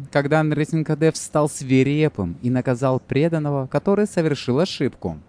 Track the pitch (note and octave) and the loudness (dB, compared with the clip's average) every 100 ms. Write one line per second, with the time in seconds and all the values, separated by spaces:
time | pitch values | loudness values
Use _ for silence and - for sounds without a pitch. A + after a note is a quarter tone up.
0 | C#3 D3 C#3+ D#3 D#3 D3 D3+ D#3+ D#3 D3+ | -2 -2 2 2 2 0 0 -2 -2 2
1 | D#3+ - - D#3 D3+ - C3+ C3 C3 D3 | 0 0 -4 0 0 -2 2 4 4 2
2 | D#3 - F2+ E2+ B2 B2+ B2 B2 C3+ C3 | 0 0 -6 -4 -2 -2 0 0 0 -2
3 | - C3+ E3 E3 D3 C#3+ C3 D3 G3+ G3+ | 0 0 2 0 -2 -4 -2 -2 0 0
4 | G#3 - D#3+ C#3 - B2 F#3 - C3 - | 0 0 0 0 0 0 0 -2 -4 -4
5 | F#2+ D#2 | -8 -8